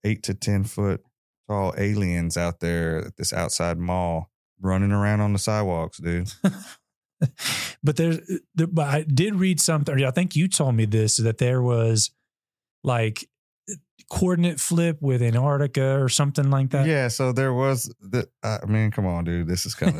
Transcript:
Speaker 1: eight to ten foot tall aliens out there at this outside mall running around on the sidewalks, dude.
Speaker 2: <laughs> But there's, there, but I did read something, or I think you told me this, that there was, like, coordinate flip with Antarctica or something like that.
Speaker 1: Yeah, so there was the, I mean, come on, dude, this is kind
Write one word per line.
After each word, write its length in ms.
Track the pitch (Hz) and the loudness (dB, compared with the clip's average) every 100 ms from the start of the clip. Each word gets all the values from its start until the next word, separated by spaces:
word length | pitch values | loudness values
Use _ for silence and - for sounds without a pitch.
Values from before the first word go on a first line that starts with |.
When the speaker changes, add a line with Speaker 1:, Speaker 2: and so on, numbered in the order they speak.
Speaker 1:
eight 180 | 104 107 | -4 -2
to 100 | - | -4
ten 280 | 95 - 101 | -4 -2 0
foot 400 | 104 - 101 92 _ _ _ _ - | 0 -2 -2 -2 _ _ _ _ -6
tall 260 | 104 95 - | -2 -2 -2
aliens 600 | 101 104 92 87 85 85 | -2 0 0 0 -2 -2
out 240 | 85 85 | -2 -2
there 380 | 85 85 82 80 - | -2 -2 -2 -4 -6
at 100 | - | -8
this 160 | - | -6
outside 460 | - 85 - 85 85 | -4 -4 -2 -2 -2
mall 520 | 87 90 87 82 78 _ _ _ | -4 -2 -2 -4 -6 _ _ _
running 320 | 95 95 101 | -2 0 2
around 280 | 101 104 107 | 2 2 2
on 100 | 104 | 0
the 60 | 101 | 0
sidewalks, 580 | - 107 101 85 80 - | 0 -2 0 -2 -6 -6
dude. 320 | 82 87 92 - | -4 -4 -4 -2
Speaker 2:
<laughs> 80 | 190 - - - _ _ _ _ 147 - - - - - | -2 -2 -10 -20 _ _ _ _ -4 -4 -6 -6 -8 -4
But 140 | 143 147 | -2 0
there's, 220 | 165 165 - 185 - | 0 0 -4 -8 -4
there, 120 | - 165 | -2 0
but 220 | 165 143 | 0 0
I 140 | 143 | 0
did 340 | 160 135 202 202 | 2 2 2 2
read 240 | 190 180 | 2 2
something, 340 | - 160 143 | 2 0 0
or 120 | 135 135 | 2 2
I 40 | |
think 240 | 127 180 147 | 2 0 2
you 120 | 185 | 2
told 260 | - 139 | 2 2
me 100 | 113 110 | 2 2
this, 300 | 110 107 - | 2 2 2
that 200 | 113 110 | 0 2
there 240 | 123 127 | 2 2
was, 480 | 123 117 113 110 - - _ _ _ _ _ _ | 2 2 2 2 0 -6 _ _ _ _ _ _
like, 400 | 139 120 110 101 - _ _ _ - 190 _ _ - | -2 0 -2 -4 -12 _ _ _ -20 -20 _ _ -10
coordinate 500 | - 180 180 175 156 | 0 2 4 2 0
flip 380 | - 170 170 156 | 0 0 0 0
with 220 | 139 127 | 0 2
Antarctica 800 | 120 117 139 143 143 139 131 135 | 2 2 2 2 0 0 2 2
or 60 | 131 | 2
something 420 | - 143 139 139 | 2 0 2 2
like 200 | 139 135 | 2 2
that. 160 | 139 147 | 2 2
Speaker 1:
Yeah, 220 | 147 127 | 2 0
so 240 | - 131 | 0 0
there 220 | 123 135 | 0 0
was 380 | 123 135 131 117 - | 2 2 0 -4 -12
the, 280 | 95 117 - _ | -6 -4 -4 _
I 160 | - 107 - | -6 -4 0
mean, 240 | 110 107 | 2 2
come 160 | 95 95 | 0 -2
on, 180 | 85 | -2
dude, 220 | 85 85 82 | -2 -2 -2
this 160 | 90 - | -2 -4
is 80 | |
kind 220 | - - | -2 -2